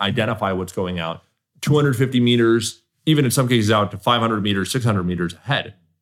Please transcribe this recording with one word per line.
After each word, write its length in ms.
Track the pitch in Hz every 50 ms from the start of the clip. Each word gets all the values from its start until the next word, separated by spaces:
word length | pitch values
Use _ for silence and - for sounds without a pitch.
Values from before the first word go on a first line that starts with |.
| 101
identify 500 | 98 95 113 110 113 117 95 104 98 95
what's 200 | 92 92 90 -
going 260 | - 95 90 90 87
out, 240 | 82 82 82 82 _ _ _ _ _ _ _ - -
two 120 | - 139
hundred 220 | 151 147 143 131
fifty 240 | 107 135 117 - 123
meters, 640 | 120 120 120 120 117 113 113 117 110 - - _ _ _ _ _ -
even 180 | 156 156 147 143
in 60 | 123
some 180 | - 143 131 120
cases 220 | 123 117 110 101
out 200 | 113 107 104 90
to 60 | -
five 240 | 101 - 127 120 120
hundred 220 | 113 113 110 107 98
meters, 280 | 104 101 98 95 90
six 140 | - - 113
hundred 200 | 117 107 98 90
meters 280 | 90 90 85 87 85 87
ahead 420 | - - 120 143 113 - 92 - _ _ _ _ _